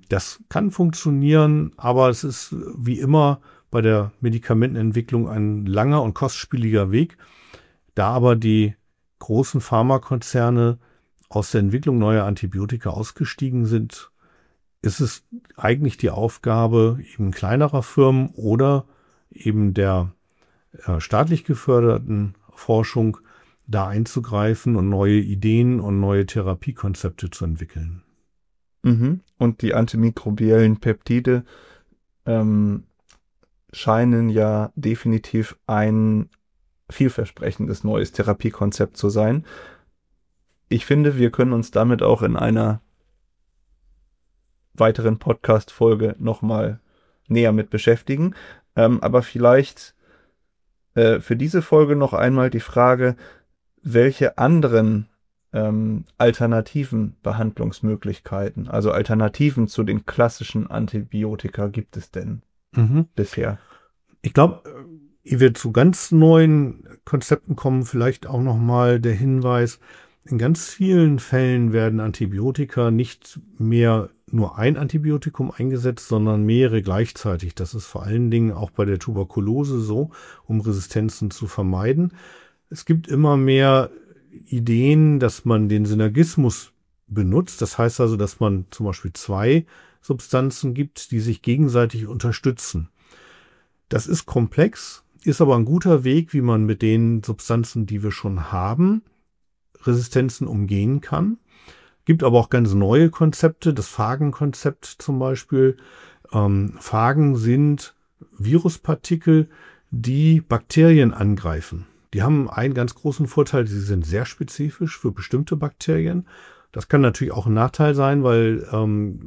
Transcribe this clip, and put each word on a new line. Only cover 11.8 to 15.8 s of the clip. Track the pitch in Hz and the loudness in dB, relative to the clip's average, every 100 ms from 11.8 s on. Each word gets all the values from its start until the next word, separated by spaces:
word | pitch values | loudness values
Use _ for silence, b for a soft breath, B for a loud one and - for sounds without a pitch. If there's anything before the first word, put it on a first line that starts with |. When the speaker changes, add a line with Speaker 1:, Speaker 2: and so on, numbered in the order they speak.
| 143 123 | -2 0
Speaker 1:
neuer | 107 110 | 2 2
Antibiotika | 101 101 95 95 104 117 104 | 0 -4 -6 -6 -6 -6 -6
ausgestiegen | 90 107 - 160 - 135 127 113 | -6 -8 -6 -8 -4 -4 -2 0
sind, | 113 110 - - _ _ _ _ _ _ _ | 0 -4 -10 -20 _ _ _ _ _ _ _
ist | - - | -6 -2
es | 131 - _ 240 - - | -4 -4 _ -20 -20 -6
eigentlich | - 127 | -2 0